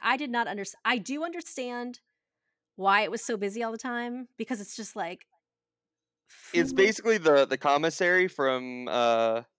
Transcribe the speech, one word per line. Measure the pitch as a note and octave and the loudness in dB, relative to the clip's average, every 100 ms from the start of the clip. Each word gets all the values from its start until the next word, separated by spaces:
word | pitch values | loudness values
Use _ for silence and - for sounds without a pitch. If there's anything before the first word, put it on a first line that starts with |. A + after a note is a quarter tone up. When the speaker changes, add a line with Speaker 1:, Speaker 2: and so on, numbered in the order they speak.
Speaker 1:
I | G#3+ B3+ | 0 0
did | C#4+ | -2
not | A#3+ A3+ | -2 -2
underst-, | G3+ G3 - - | -4 -8 -6 -2
I | B3 | -2
do | F#3+ C#4+ | -2 -6
understand | E4 E4+ D#4+ - B3 A#3+ A#3+ B3 _ _ _ _ _ _ _ - | -6 -8 -10 -10 -8 -8 -10 -12 _ _ _ _ _ _ _ -2
why | F#3+ G3+ | 4 4
it | G3+ | 4
was | A3+ | -2
so | - A3+ | -6 -4
busy | G3 G#3 | -4 -4
all | A3+ | -6
the | A3+ | -6
time | C4 A#3+ A#3+ B3 B3+ - | -6 -6 -6 -8 -10 -10
because | A3+ A#3+ | -6 -6
it's | G3+ - | -8 -12
just, | G#3+ - | -10 -8
like, | E3+ F3+ _ _ _ _ _ _ _ _ _ _ _ - - | -8 -8 _ _ _ _ _ _ _ _ _ _ _ -20 -4
Speaker 2:
It's | F3 E3 | 0 2
Speaker 1:
food | |
Speaker 2:
basically | C3+ G3 A3 A3 A3 | 4 4 2 2 2
the, | D#3+ C#3+ C3 | 6 6 6
the | C3 | 2
commissary | D3 C#3+ D#3+ D#3+ F3+ F3+ F3+ | 2 2 2 0 2 4 2
from, | - C3+ B2+ B2+ B2 B2 | 0 0 0 -4 -10 -4
uh, | A#2+ A#2+ A2+ A2+ A2+ A#2+ | 2 4 4 2 0 -4